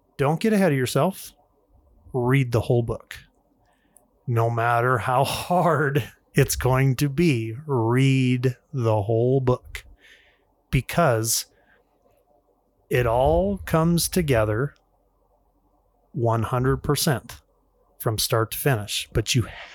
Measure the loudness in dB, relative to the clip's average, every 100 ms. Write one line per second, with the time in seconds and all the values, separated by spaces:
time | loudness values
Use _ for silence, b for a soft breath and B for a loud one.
0 | _ -2 -2 0 2 2 2 2 0 0
1 | 0 -4 -16 _ _ _ _ _ _ _
2 | -8 -2 0 0 2 -2 0 0 0 -6
3 | -12 -20 -20 _ _ _ _ b b b
4 | _ _ -4 0 0 0 0 2 2 0
5 | 0 0 0 -2 -2 0 2 2 0 -2
6 | -4 -12 _ 0 0 0 0 2 2 0
7 | -2 0 2 0 -4 -8 -4 0 2 2
8 | 4 2 2 0 -2 -4 _ -2 0 0
9 | 0 0 2 2 0 -2 -4 -20 -20 -20
10 | b b b b b _ -4 -4 -2 0
11 | 2 2 0 -4 -6 b b b b _
12 | _ _ _ _ _ _ _ _ -4 0
13 | 2 2 2 2 0 -4 -2 0 2 2
14 | 0 -2 0 2 0 -2 -4 -8 _ _
15 | _ _ _ _ _ _ _ _ _ _
16 | _ -2 0 0 -2 -2 -2 -2 -2 -2
17 | -2 -4 -6 -20 _ _ _ _ _ -8
18 | -6 -4 -2 -2 -2 -2 -2 -2 -4 -8
19 | -4 -4 0 0 -2 -8 -18